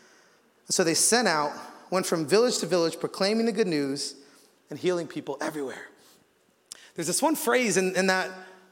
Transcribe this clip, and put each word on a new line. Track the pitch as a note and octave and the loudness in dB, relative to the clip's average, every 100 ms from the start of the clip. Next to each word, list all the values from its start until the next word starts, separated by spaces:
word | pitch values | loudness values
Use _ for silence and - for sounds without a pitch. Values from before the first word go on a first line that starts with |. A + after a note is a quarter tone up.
| - _ _ _ _ _ - | -20 _ _ _ _ _ -4
And | |
so | - | 2
they | E3 | 2
sent | D3 - A#3 G#3 | 4 4 4 4
out, | D#3 D3 - - - - | 2 0 -4 -14 -18 -4
went | F#3 F3+ | -2 0
from | E3+ | -2
village | D3 G3+ B3 - | 4 4 4 0
to | D#3+ | 0
village, | F3 E3 - | 2 0 -2
proclaiming | D3 - G3 A3+ A3+ | -8 -2 0 2 0
the | |
good | G3+ F#3+ | 0 0
news | D3+ C#3 C#3 - - - - _ _ - | 0 -2 -4 -8 -12 -20 -20 _ _ -16
and | C#3 | -4
healing | F3 F3 C#3+ | -2 -2 -4
people | D#3 D3 C3+ | -10 -8 -6
everywhere. | D#3 D3+ C3 - - - - - _ _ _ _ _ - - | -6 -6 -8 -10 -16 -20 -20 -20 _ _ _ _ _ -20 -14
There's | - D#3+ | -8 -4
this | - | 0
one | D#4 | 2
phrase | D4+ A#3 B3 A#3 F3+ | 2 2 2 2 2
in, | F#3 F#3 | 2 2
in | F#3+ | 2
that | F#3 E3 - - - _ | 0 -2 -10 -18 -20 _